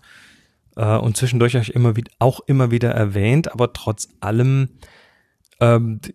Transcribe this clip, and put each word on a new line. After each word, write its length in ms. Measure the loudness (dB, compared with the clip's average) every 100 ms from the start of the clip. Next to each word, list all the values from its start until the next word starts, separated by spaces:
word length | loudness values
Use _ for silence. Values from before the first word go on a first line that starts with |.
| _ -20 -20 _ _ _ _ -4
äh, 200 | 0 0
und 200 | 0 -2
zwischendurch 400 | 0 2 2 0
euch 140 | -2
immer 260 | 0 0 0
wi-, 80 | -6 -2
auch 200 | -2 -2 -2
immer 240 | 0 2
wieder 200 | 0 0
erwähnt, 580 | 0 -2 0 2 2 0
aber 200 | -2 -4
trotz 360 | -4 -8 -8 -8 _
allem, 480 | -4 0 2 2 -2 -6 -20 _ _ _ _ _ _ 0
ähm, 400 | 2 2 0 -6 -12